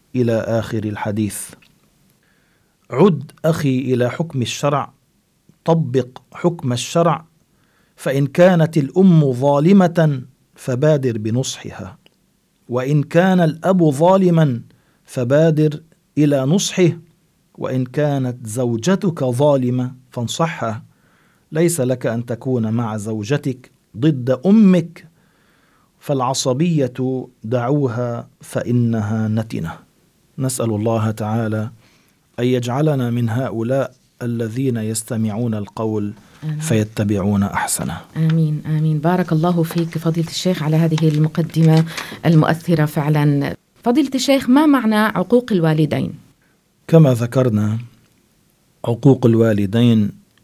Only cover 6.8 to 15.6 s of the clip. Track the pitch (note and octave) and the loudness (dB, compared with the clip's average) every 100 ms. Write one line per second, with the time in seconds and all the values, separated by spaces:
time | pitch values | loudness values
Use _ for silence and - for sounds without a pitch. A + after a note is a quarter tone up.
6.8 | - E3+ E3+ D3 - _ _ _ _ _ | -2 0 0 -2 -8 _ _ _ _ _
7.8 | _ _ D#3+ C#3 C#3 - F3+ F3 D#3+ D#3+ | _ _ -4 -2 0 4 4 6 2 0
8.8 | C3+ F#3 F#3+ D#3+ C#3 A#2+ C#3+ C#3+ D#3+ G3 | 0 4 6 6 4 2 2 2 4 6
9.8 | F3+ F3 D#3 C3 - _ _ - - B2+ | 4 2 0 0 -8 _ _ -14 -6 0
10.8 | D3+ D3 C3 A2 A2 A#2+ C3 - - - | 2 2 0 -4 -2 -2 -4 -8 -14 -14
11.8 | F#2+ - _ _ _ _ _ _ - A#2+ | -16 -18 _ _ _ _ _ _ -6 -4
12.8 | C3 D3+ C3+ E3 F#3+ F#3 D#3+ - F3 F#3+ | 0 0 2 2 4 4 2 0 0 2
13.8 | D#3 C3+ F3 F#3+ F#3 E3 D3+ A#2 - _ | 2 4 4 4 4 4 2 0 -10 _
14.8 | _ _ _ C3 A#2+ C#3+ E3 D#3 | _ _ _ -6 0 4 4 4